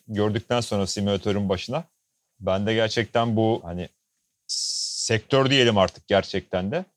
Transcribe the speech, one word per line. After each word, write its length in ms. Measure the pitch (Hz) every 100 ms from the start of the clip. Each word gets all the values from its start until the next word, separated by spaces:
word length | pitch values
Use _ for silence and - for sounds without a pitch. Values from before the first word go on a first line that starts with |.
| -
gördükten 520 | 104 107 107 - 120
sonra 260 | 113 104 95
simülatörün 600 | 104 101 98 107 101 98
başına, 360 | 92 - 143 - _ _ _ _ _
ben 260 | 95 95 104
de 80 |
gerçekten 640 | 113 110 120 104 117 117 110
bu 240 | 110 117
hani 240 | 85 87 90 _ _ _ _ _ -
sektör 1040 | - - - - - - 113 - 135 131
diyelim 280 | 139 120 101
artık 300 | 92 - -
gerçekten 600 | 98 - 95 - 92 98
de. 140 | 160 190